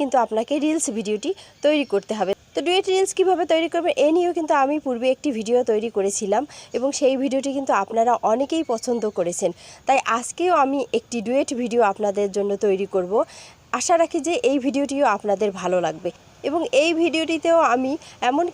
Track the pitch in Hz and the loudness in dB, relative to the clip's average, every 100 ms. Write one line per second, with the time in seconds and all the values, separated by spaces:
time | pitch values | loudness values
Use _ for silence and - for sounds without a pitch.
0 | 285 262 226 220 233 294 302 320 - 214 | 0 2 2 -2 -2 -2 0 -2 -2 -4
1 | 202 214 285 392 - _ 285 302 269 196 | -4 -4 -4 -8 -12 _ 0 0 0 -2
2 | - 214 185 202 _ - 302 370 381 370 | -2 -2 -2 -4 _ -6 0 0 2 0
3 | 381 - 359 349 330 320 330 339 330 - | 0 0 2 2 2 0 0 -2 -2 2
4 | 294 330 349 349 311 302 269 302 285 240 | 2 2 2 0 0 2 2 0 -4 -2
5 | 254 262 302 226 208 247 240 214 226 214 | 0 0 -2 -4 0 0 2 0 -2 -2
6 | 196 196 202 208 294 - - - 262 277 | -2 -2 -2 0 -2 -8 -10 -4 -4 0
7 | 269 262 269 269 269 269 269 233 196 226 | 2 2 0 -2 -2 -4 0 0 0 0
8 | 226 233 196 226 277 330 311 226 - 240 | 2 2 2 0 0 -2 -2 -4 -2 -2
9 | 214 202 175 175 185 175 - - - 269 | -2 -2 -4 -2 -2 -4 -14 -6 0 0
10 | - 226 240 - 349 330 269 277 254 233 | 2 -2 -4 -2 2 2 2 0 -2 -4
11 | - 240 208 262 294 247 240 233 214 196 | -4 -6 -2 0 0 -4 -2 2 2 2
12 | 208 196 202 196 202 202 214 190 196 190 | -2 0 -2 -2 -2 0 0 0 0 -2
13 | 180 214 320 - - - _ 247 - 339 | 0 0 -2 -6 -20 -20 _ -4 2 2
14 | 330 339 285 339 247 277 247 262 285 277 | 2 -2 -2 0 0 0 0 -2 -2 0
15 | 269 202 208 196 208 190 180 185 170 160 | 0 0 0 0 0 -2 -2 0 0 -4
16 | 180 - - - 269 320 320 262 320 320 | -8 -10 -14 -10 -4 -2 0 2 2 2
17 | 330 311 320 320 330 330 285 247 262 302 | 0 0 -2 -2 2 4 4 2 0 -4
18 | - - 247 277 349 | -8 -6 -2 0 0